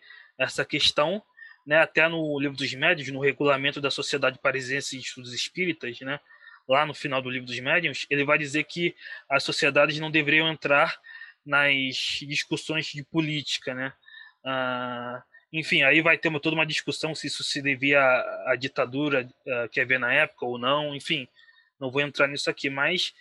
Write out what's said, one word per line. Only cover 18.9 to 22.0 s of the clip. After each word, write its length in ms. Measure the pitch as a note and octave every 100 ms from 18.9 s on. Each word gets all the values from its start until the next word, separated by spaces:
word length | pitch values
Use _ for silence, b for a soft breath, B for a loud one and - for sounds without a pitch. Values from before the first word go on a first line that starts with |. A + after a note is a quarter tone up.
| B2+ D3 C#3 B2+ _ -
ah, 220 | B2 A#2
que 120 | -
havia 180 | B2 C3
na 140 | B2
época 320 | C3+ B2 - B2
ou 120 | B2
não, 380 | A#2+ D3 D3+ C#3
enfim, 320 | - D#3+ B2 b b b b -
não 140 | C3+
vou 100 | B2+